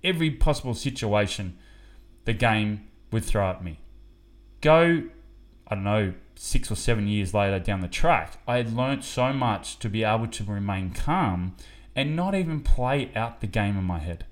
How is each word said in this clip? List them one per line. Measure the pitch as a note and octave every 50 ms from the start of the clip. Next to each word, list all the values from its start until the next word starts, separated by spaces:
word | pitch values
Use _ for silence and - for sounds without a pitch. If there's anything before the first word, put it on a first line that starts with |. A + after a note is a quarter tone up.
| -
every | F3+ F#3 E3 E3 D#3
possible | D3 - - D#3 D3 - - B2+ A#2
situation | - - C#3 B2 - - G#2+ G#2 G#2 G#2 G2+ - - G2+ F#2 F2 - - - - - - - - - - - - - -
the | - A2+
game | F#2 B2 A#2 A2 G#2+ G#2+ G#2+ G#2+ G#2 - - - - - -
would | - A2 -
throw | - - G#2+ G2 F#2
at | F2+ - F2+
me. | F2 D#2+ - - - - - - - - _ - - - - - - - -
Go, | - D3+ D#3 E3 E3+ E3+ E3+ D#3+ - - - - - - - - - - - - - -
I | G#2+
don't | G2+ F#2+
know, | G2+ G#2 A2 G#2 F#2+ F2+ - - - -
six | - - - - - - -
or | A2
seven | - - C3 A#2+ G#2+ G#2
years | G2+ G#2 G#2 G2+ F#2 F#2
later | G#2 G2+ G2 G2 F#2+
down | F2+ - G2+ F#2+
the | F#2 E2+
track, | - - - E3+ E3 G2 D#2+ - - - -
I | - A#2+
had | B2 A#2+ A2+ A2+
learnt | A#2+ B2+ C3 C#3 C3+ -
so | - - - B2 C3 C3+
much | C3+ B2+ A#2 G#2+ F#2+ - - - -
to | - A2
be | G2 A2 A2
able | G#2+ A2 A2+ A2+
to | A2+ - - G#2+
remain | G2 G#2 G2+ G2+ G2+ G2 F#2+ F#2+ F#2
calm | F2+ - - C#3+ D#3+ F#3+ F3 A2 F2+ F2 F2+ F#2 F#2 - - - - - - - -
and | B2+ C#3 D3 D#3
not | E3 F3+ F#3+ G3
even | F#3+ F#3 E3 D#3+ D3
play | - - - - B2 B2 C#3 C#3+ C3 - -
out | A2 A2+ A#2 - -
the | -
game | G2+ - A2+ G2+ G2+ G2+ G2
in | F#2+
my | F2+ F2 E2+
head. | D2 F2 E2+ E2 - -